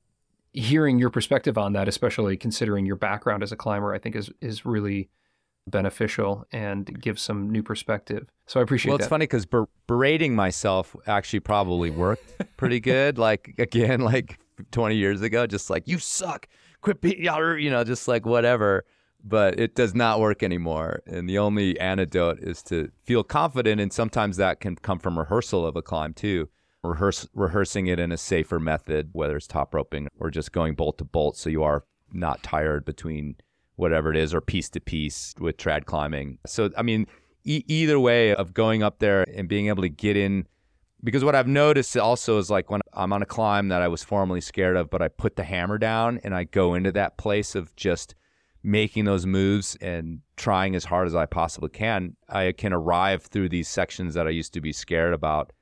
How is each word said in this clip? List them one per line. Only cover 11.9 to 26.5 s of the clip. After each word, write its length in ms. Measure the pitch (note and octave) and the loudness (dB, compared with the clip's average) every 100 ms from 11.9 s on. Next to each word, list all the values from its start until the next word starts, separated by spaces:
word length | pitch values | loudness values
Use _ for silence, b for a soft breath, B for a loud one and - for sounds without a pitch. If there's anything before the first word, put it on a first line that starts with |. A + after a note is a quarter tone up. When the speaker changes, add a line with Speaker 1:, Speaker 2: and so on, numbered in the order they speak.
| D#2 F2+ A2+ - - | 0 0 0 -6 -12
Speaker 1:
<laughs> 140 | - - | -12 -4
Speaker 2:
pretty 240 | B2+ A#2+ | 0 0
good. 360 | B2 C3 C#3 B2+ | 2 4 2 4
Like, 360 | A2 G#2 - - | 2 2 -2 -4
again, 440 | A#2+ A#2 A#2 B2 | 0 2 2 4
like, 380 | A#2+ B2+ - - _ - - | 4 2 0 -12 _ -20 -8
twenty 240 | A#2+ A2 A2 | -2 0 2
years 260 | G2 G2+ | 2 0
ago, 260 | G#2+ A2+ A#2+ | 0 0 0
just 220 | G2+ - | -2 -2
like, 180 | F#2 - | -4 -2
"You 120 | E3+ | -6
suck, 500 | - - F3+ - - b b b | -4 -6 -6 -8 -12 b b b
quit 180 | G#3 G3 | -4 0
being, 240 | - F3 | 0 0
you 460 | E3+ D#3 D#3+ D#3+ D3 | -2 0 0 0 0
know, 160 | B2 A#2 | 2 0
just, 240 | A#2+ - | -2 0
like, 160 | A#2+ A#2 | 0 2
whatever." 580 | A#2+ A#2 B2 G#2 F#2+ - _ _ _ | 4 4 4 4 2 0 _ _ _
But 360 | G#2+ G#2+ G2 - | 0 4 4 4
it 140 | A2+ - | 0 2
does 200 | A#2 G#2+ | 2 2
not 240 | A#2 A2 | 2 4
work 240 | G#2+ G2+ | 2 2
anymore. 580 | G2 F2 E2 D#2 D#2+ - - | 0 -2 -2 -4 -4 -6 -8
And 200 | F2 F2 | -8 -2
the 120 | G2 | 0
only 380 | G#2 G#2 G2 F2 | 2 2 2 0
antidote 600 | F#2 F#2+ F2 F#2 E2+ - | 0 0 0 2 0 0
is 220 | - F2 | -6 -10
to 280 | - E2+ D2+ - | -4 -4 -4 -10
feel 200 | - A#2 | 0 0
confident. 580 | G2+ D3 D#3+ B2+ A2+ G#2+ | 2 0 0 2 0 2
And 100 | G2+ | -2
sometimes 460 | - A2+ - G#2 F2+ | -2 -2 0 -2 2
that 220 | F#2+ E2 | 0 0
can 160 | G2+ F2 | -6 -6
come 240 | - F#2 | -4 -4
from 180 | F#2 E2 | -2 -2
rehearsal 480 | D#2 G#2+ - F#2+ E2 | 0 -2 0 -2 0
of 100 | E2 | -4
a 60 | |
climb 320 | - E2 D#2 | -6 -4 -4
too. 340 | D#2 G#2 F#2 D2+ | -4 -2 -2 -4